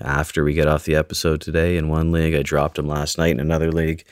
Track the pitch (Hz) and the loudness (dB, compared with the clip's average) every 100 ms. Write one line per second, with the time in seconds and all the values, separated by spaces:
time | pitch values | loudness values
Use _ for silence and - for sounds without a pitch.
0 | - 69 76 - 73 78 76 76 - 78 | -4 -2 -2 0 0 2 2 2 2 0
1 | 76 - 82 78 - 80 87 87 78 78 | 0 -2 -2 -2 -2 -2 0 0 0 0
2 | 82 82 80 78 71 73 76 - 73 73 | 2 2 2 0 0 0 0 -2 -4 -4
3 | 76 - 82 64 78 80 80 80 80 82 | -4 0 0 2 0 0 0 0 -2 -4
4 | - | -10